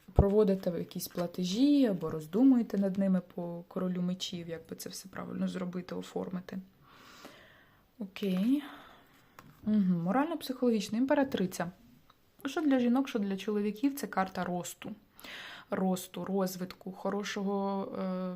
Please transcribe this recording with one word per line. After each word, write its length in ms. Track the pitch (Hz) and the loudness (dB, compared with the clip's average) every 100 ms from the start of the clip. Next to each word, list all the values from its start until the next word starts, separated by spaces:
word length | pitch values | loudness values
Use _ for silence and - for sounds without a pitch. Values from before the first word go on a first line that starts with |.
| - | -2
проводите 580 | - 196 208 208 190 185 | 6 8 8 6 4 0
ви 80 | 170 | -2
якісь 300 | 175 185 - | -6 -8 -8
платежі 760 | - 175 - 180 202 277 285 254 | -4 -4 -4 -2 2 4 6 4
або 240 | 185 160 | 2 -2
роздумуєте 680 | 160 156 202 269 247 226 196 | -6 -2 6 8 8 4 0
над 200 | 196 190 | 0 2
ними 220 | 196 185 170 | 2 2 0
по 300 | - 170 170 175 | -8 -8 -8 -8
королю 340 | 190 185 180 | -4 -2 -2
мечів, 460 | 180 180 - 175 170 | -2 -2 -6 -8 -8
як 120 | 165 - | -10 -12
би 60 | - | -12
це 120 | - | -12
все 200 | 185 190 | -12 -12
правильно 400 | - 180 185 185 | -10 -8 -4 -2
зробити, 460 | 180 180 180 175 | -2 -6 -6 -8
оформити. 640 | 180 185 180 185 180 - 190 - _ - - - - - - - - _ _ _ - | -8 -6 -6 -6 -8 -8 -12 -12 _ -20 -20 -20 -20 -20 -20 -20 -20 _ _ _ -14
Окей. 640 | 196 - 202 185 214 285 - - - - - _ _ - - - - | -12 -6 -2 0 2 0 -2 -16 -20 -20 -20 _ _ -20 -20 -8 0
Угу. 360 | 214 185 175 | 2 4 2
Морально-психологічна 960 | 170 240 302 311 - 254 247 220 196 220 | 2 2 0 -2 -6 0 2 2 0 0
імператриця. 720 | 269 294 269 - 185 - 175 - - - _ _ _ _ | 2 2 2 0 -2 -2 -8 -8 -20 -20 _ _ _ _
Що 160 | 277 349 | -6 0
для 180 | 311 262 | 4 4
жінок, 300 | 240 247 269 | 4 4 2
що 100 | - | 0
для 180 | 202 196 | -2 -2
чоловіків, 580 | 208 208 208 208 277 | -2 0 0 0 -2
це 120 | 277 190 | -2 -4
карта 380 | - 190 - | -2 -2 -2
росту. 500 | 180 175 170 - - 214 _ _ - - - - - | -4 -4 -6 -10 -12 -14 _ _ -16 -14 -14 -14 -6
Росту, 540 | - 190 185 - - | 0 2 2 -2 -8
розвитку, 680 | 175 196 185 185 185 - - | -2 0 0 -2 -8 -10 -12
хорошого, 960 | 185 196 196 202 - 196 202 196 196 196 - 190 185 185 | -6 -4 -2 -4 -4 -2 0 0 -2 -4 -4 -4 -4 -4